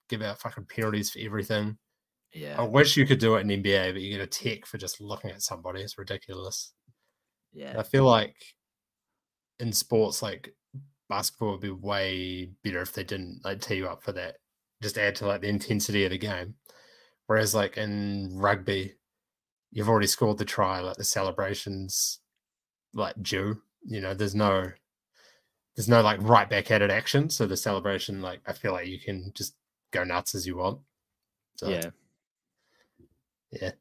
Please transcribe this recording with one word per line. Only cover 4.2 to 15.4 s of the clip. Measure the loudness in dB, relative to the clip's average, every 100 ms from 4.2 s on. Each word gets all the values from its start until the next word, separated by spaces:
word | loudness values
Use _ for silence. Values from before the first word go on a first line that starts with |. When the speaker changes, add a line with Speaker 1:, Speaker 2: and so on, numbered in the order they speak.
Speaker 1:
a | -6
tech | -6 -4 -6 -10
for | -10
just | -10 -10
looking | -10 -8 -10
at | -8
somebody. | -8 -8 -8 -8
It's | -10 -10
ridiculous. | -10 -10 -10 -10 -8 -10 -12 _ _ _ _ _ _ _ _
Speaker 2:
Yeah. | -16 -10
Speaker 1:
And | -8
I |
feel | 2 6 8
like | 6 2 -8 -20 _ _ _ _ _ _ _ _ _ _ -8
in | -2
sports, | -2 2 4 4 0
like, | -6 -8 -14 -20 _ -18 -18 _ -6
basketball | -4 -4 -2 -4
would | -2
be | -6
way | -6 -4 -2 0 -2 -6 -8 -10 -8
better | -6 -4
if | -4
they | -8
didn't, | -8 -8 -8 -10
like, | -8 -6
tee | -4 -4
you | -4
up | -8
for | -10
that. | -8 -10 -12 _ _ _ -10
Just | -6 0
add | 0 0
to, | -2
like, | -2